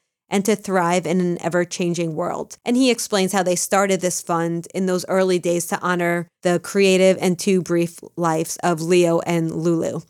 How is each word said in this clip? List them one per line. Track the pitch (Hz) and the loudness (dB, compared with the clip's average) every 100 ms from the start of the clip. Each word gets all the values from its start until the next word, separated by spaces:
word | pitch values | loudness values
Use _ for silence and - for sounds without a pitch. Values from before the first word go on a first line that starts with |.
| _ _ - | _ _ -4
and | 202 196 | -2 0
to | 202 | -2
thrive | 202 190 170 180 156 | 0 0 2 0 0
in | 185 | 0
an | 180 175 | 0 -2
ever-changing | 165 175 175 - 175 170 165 156 | -2 -2 -2 -2 -2 -2 -4 -4
world." | 175 - - - - | -4 -6 -8 -10 -2
And | 247 | 2
he | 262 | 2
explains | 233 - 208 190 | 0 -2 0 0
how | 202 | 0
they | 185 175 | 0 0
started | - 196 196 190 | 0 0 2 0
this | 180 - | -2 -4
fund | - 170 170 170 165 | -4 -2 -2 -4 -6
in | - 190 | -4 -2
those | 180 180 | -2 -2
early | 190 190 180 | 0 2 0
days | 170 175 - | 0 -2 -2
to | 202 | -4
honor | 180 175 170 175 170 _ | -2 0 0 -2 -4 _
the | 180 175 | 0 0
creative | - 202 196 185 190 185 | 0 2 4 6 4 4
and | 185 175 | 2 0
too | - 185 | 2 0
brief | 165 170 170 - - - | 2 0 -2 -6 -14 -4
lives | 170 160 165 - | -2 0 -2 -4
of | 175 165 | -2 0
Leo | 165 180 170 165 | 2 4 4 2
and | - 170 165 | 0 -2 -2
Lulu. | 165 165 165 - 135 - | -2 0 0 -2 -6 -10